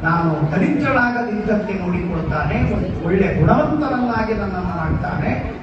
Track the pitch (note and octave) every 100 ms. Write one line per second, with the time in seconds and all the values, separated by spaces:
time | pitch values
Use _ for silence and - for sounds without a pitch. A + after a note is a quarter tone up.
0 | D#3+ E3 E3 D3+ D3 F3+ B3+ D4 C#4 C4
1 | B3 A#3+ A#3 G#3 A3 G#3+ - F#3+ F3+ F3
2 | F3 E3+ D#3+ D3+ D#3 A#3 B3 A3 - -
3 | E3 F#3 G3 - D3+ - D#4 D4+ D4 B3+
4 | B3 A#3 G#3+ A3 G3 F#3 F3+ F3 D#3+ D#3
5 | - F3+ G3 - - -